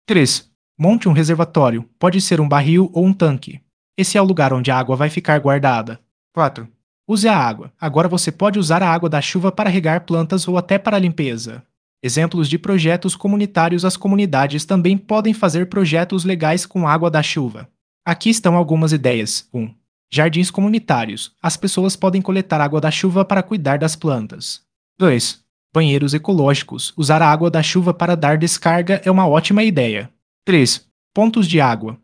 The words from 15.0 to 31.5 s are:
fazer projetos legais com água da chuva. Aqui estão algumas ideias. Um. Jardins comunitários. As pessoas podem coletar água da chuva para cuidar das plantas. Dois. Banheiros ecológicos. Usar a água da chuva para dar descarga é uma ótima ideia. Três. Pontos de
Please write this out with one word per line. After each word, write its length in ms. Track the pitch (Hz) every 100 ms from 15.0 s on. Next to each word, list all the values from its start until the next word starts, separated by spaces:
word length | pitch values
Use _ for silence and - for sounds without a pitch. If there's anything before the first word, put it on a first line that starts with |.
| - 214 214
fazer 340 | 220 185 160 180
projetos 560 | 202 170 160 175 190
legais 400 | 175 180 156 180 -
com 200 | 185 156
água 220 | 160 170
da 140 | 156
chuva. 440 | 151 160 123 110 131 _ _ _ 175
Aqui 240 | 170 220
estão 260 | 220 180 175
algumas 380 | 156 160 156
ideias. 560 | 151 123 117 110 - -
Um. 220 | 120 113 - _ _ -
Jardins 380 | 143 165 160 180
comunitários. 840 | - 202 220 - 127 110 110 - -
As 160 | 170 -
pessoas 400 | 196 - 190 190
podem 240 | 190 190
coletar 420 | 190 190 185 156
água 200 | 143 151
da 80 | 156
chuva 340 | 151 190 185
para 200 | 190 190
cuidar 340 | 185 214 135 143
das 180 | 156 156
plantas. 680 | 156 123 107 - - - _ _ _ -
Dois. 460 | 185 120 - - _ _ _
Banheiros 440 | 160 156 139 143 151
ecológicos. 800 | 180 185 139 139 - 123 - -
Usar 240 | 147 156
a 80 | 156
água 220 | 156 170
da 100 | 160
chuva 320 | 156 185 175
para 220 | 175 170 165
dar 240 | 147 156
descarga 640 | 170 - 170 170 175 190 185
é 60 |
uma 160 | 190 175
ótima 360 | 151 - 208
ideia. 460 | 220 151 117 104 123 _ _ _
Três. 440 | - 175 123 - _ _ _
Pontos 340 | 202 226 226
de 140 | 175